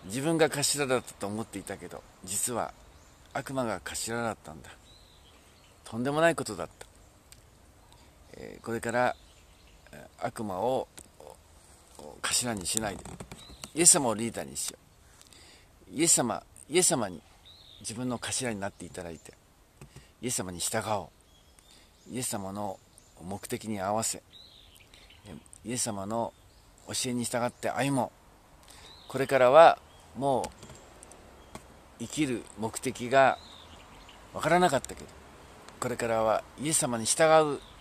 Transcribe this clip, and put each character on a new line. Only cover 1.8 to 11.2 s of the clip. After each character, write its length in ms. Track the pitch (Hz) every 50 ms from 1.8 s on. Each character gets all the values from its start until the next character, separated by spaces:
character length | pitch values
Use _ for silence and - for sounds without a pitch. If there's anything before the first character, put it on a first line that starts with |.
| 87
ど、 160 | 82 73 - - - - - -
実 300 | - - - - 120 120
は 180 | 107 82 - - - - - - - - - - - - - -
悪 180 | 123 131 -
魔 140 | 135 135 123
が 120 | 110 98 87
頭 440 | - - - - - 113 113 120
だ 100 | 117 110
っ 40 | 101 -
た 100 | - 76
ん 100 | 78 76
だ。 80 | 62 - - - - - - - - - - - - - - - - - - - - - - -
と 160 | - - 110 113
ん 60 | 123
で 60 | 143
も 80 | 143 156
な 100 | 165 170
い 60 | 156
こ 80 | - 131
と 100 | - 104
だ 100 | 85 82
っ 40 | -
た。」 180 | - - - - - - - - - - - - - - - - - - - - - - - - - - - - - - - - -
え 240 | - 64 52 50 50
ー、 20 | -
こ 60 | 117
れ 100 | 113 113
か 120 | 117 117
ら、 240 | 113 123 123 123 - - - - - - - - - - - - - - - -
え 160 | 71 73 - - - -
ー、 60 | -
悪 180 | 131 - - 110
魔 160 | 104 92 90
を、 260 | 107 123 131 117 - - - - - - - -